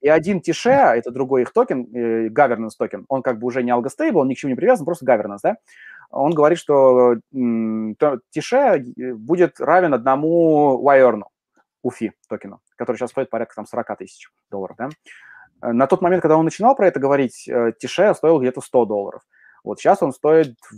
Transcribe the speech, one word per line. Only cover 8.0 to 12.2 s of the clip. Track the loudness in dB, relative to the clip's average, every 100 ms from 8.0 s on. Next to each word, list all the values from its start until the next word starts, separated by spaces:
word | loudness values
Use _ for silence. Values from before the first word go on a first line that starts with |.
| -2 -2 -8
Тише, | -10 -2 0 2 0 -4 -10
э, | -10
будет | -10 -4 0 0 0
равен | 0 2 2
одному | 0 0 0 0 2 4 4 2 2
Вайерну, | 4 6 6 2 -8 _ _ _ _ _
Уфи | -10 -6 -10 -10